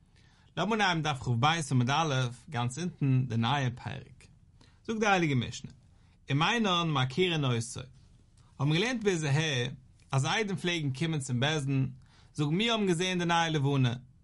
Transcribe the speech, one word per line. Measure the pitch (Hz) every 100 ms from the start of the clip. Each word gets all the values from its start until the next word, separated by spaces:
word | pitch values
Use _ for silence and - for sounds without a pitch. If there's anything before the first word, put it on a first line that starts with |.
| _ _ - _ _
Lass | - 190
mal | 226
nach | 196
dem | 170
Daf | 151 131
Chuf | 135 117
Beis | 147 165 147
und | 127
mit | 123
Aleph, | 147 160 131 123 120 -
ganz | 120 120 156
hinten, | 180 - 139 131 127
der | 117
neue | 113 143 127
Perek. | - - - - - - - - - - -
Sogt | - 226
der | 214
Heilige | 190 165 131
Mishnah. | 101 - - - - - - _ -
Im | 139
Einhorn | 170 233 214 175 165
markiere | 143 131 185 185 165
Neusoi. | 135 117 113 - - - - - - - - -
Haben | 139
wir | 160
gelernt, | 226 247
wie | 202 170
sie | 151
her, | 139 160 131 123 127 - - -
als | 135 151
Eiden | 202 208 190
pflegen, | 175 175 147
kommen | 131 165 156
zum | 135 123
Besen, | 139 156 135 135 131 - - - -
so | - 147
wir | 165 233
haben | 226 196
gesehen, | 165 185 180
der | 175
neue | 170 165
Lewune. | 160 135 139 123 117 - -